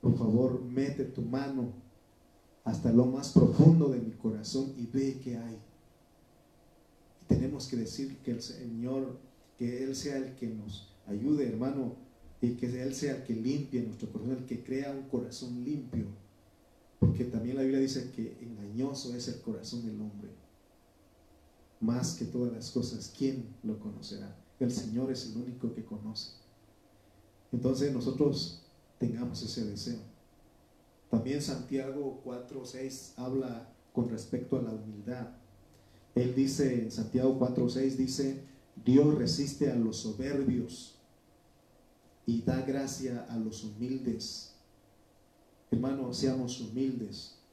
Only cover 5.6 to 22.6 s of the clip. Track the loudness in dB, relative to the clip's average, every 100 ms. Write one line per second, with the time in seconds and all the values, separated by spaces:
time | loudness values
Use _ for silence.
5.6 | -16 -20 -20 _ _ _ -20 -20 _ _
6.6 | -20 _ _ _ -20 _ 2 4 4 -4
7.6 | -4 -4 -4 -6 -8 -8 -6 -6 -6 -12
8.6 | -10 -6 -4 -2 -4 -8 -18 -20 -20 _
9.6 | -4 -4 -4 -4 -4 -4 -6 -6 -8 -8
10.6 | -10 -12 -14 -20 -8 -4 2 2 2 0
11.6 | -2 -2 -4 -6 -16 -20 -20 -2 0 0
12.6 | -4 -2 -4 -2 -2 -2 -4 -2 0 0
13.6 | 0 -2 -2 -6 -8 -6 -4 -4 -4 -8
14.6 | -4 -4 -4 -6 -4 -4 -4 -10 -8 -8
15.6 | -4 -6 6 6 6 -4 -16 -20 -20 _
16.6 | _ -20 -20 _ 6 6 2 0 -2 2
17.6 | 4 4 4 0 -4 -6 -8 -8 -14 -12
18.6 | -8 -2 -2 -4 -6 -6 -6 -8 -6 -6
19.6 | -6 -8 -6 -6 -8 -10 -16 -18 -20 _
20.6 | _ _ _ _ -20 _ -20 -20 _ _
21.6 | _ _ 0 0 -2 -4 -6 -2 -2 -4